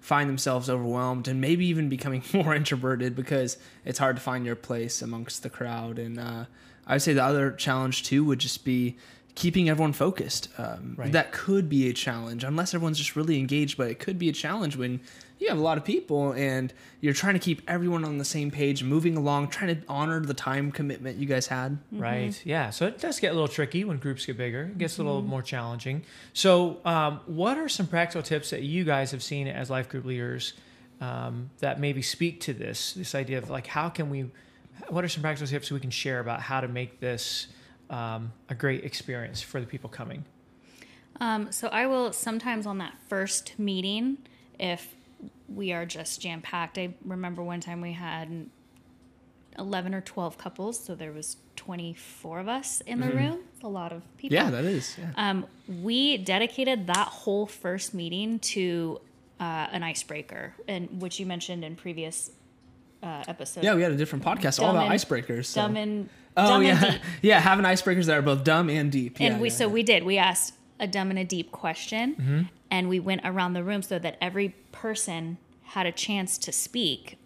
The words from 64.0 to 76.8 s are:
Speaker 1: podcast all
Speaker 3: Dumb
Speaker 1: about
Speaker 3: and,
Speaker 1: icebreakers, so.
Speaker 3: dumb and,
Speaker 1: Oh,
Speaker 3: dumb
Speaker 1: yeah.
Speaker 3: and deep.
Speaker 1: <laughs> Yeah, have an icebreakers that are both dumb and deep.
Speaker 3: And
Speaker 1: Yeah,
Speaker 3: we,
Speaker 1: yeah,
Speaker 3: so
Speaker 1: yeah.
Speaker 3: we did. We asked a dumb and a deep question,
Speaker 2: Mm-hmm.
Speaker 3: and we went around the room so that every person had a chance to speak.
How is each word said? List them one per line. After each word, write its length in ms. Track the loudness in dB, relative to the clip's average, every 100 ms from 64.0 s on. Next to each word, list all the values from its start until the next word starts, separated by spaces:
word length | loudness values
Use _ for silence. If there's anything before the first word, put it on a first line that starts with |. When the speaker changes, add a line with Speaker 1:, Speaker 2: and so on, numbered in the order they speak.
| 0 0
Speaker 1:
podcast 360 | 0 2 2 4
all 120 | 4
Speaker 3:
Dumb 40 | 6
Speaker 1:
about 160 | 6
Speaker 3:
and, 20 | 2
Speaker 1:
icebreakers, 460 | 2 -2 -2 -4 -2
so. 140 | 0
Speaker 3:
dumb 140 | 0 0
and, 320 | -2 -2 -6 -12 -4 4
Speaker 1:
Oh, 100 | 8
Speaker 3:
dumb 160 | 10
Speaker 1:
yeah. 200 | 10 8
Speaker 3:
and 80 | 6
deep. 80 | 4 -2
Speaker 1:
<laughs> 100 | 2
Yeah, 180 | 8 10
have 180 | 10 8
an 60 | 6
icebreakers 400 | 4 4 4 6
that 100 | 6
are 60 |
both 220 | 6 4
dumb 260 | 6 6 6
and 200 | 4 2
deep. 240 | 2 0 2
Speaker 3:
And 140 | 2
Speaker 1:
Yeah, 60 | 4
Speaker 3:
we, 80 | 2
Speaker 1:
yeah, 60 |
Speaker 3:
so 120 | 2 2
Speaker 1:
yeah. 60 |
Speaker 3:
we 100 | 4
did. 220 | 6 6
We 120 | 6 4
asked 380 | 4 4 -2 -4 -20 -6
a 80 | -2
dumb 240 | 0 0
and 80 | 0
a 60 |
deep 260 | 0 -2 -4
question, 640 | -4 -4 -4 -4 -2 0
Speaker 2:
Mm-hmm. 260 | 0 2 2 0 -4 _
Speaker 3:
and 180 | 0 2
we 120 | 0
went 220 | 0 -2
around 280 | 0 0 0
the 100 | 0
room 180 | 0 -2
so 160 | -2 -2
that 180 | -4 -4
every 340 | -4 0 -2 -4 -20
person 640 | -10 -6 -4 -4 -4 -6 -8 _ -20
had 220 | -10 -2 -2
a 60 |
chance 460 | -2 -2 0 0 -2
to 140 | -2
speak. 640 | -4 -2 0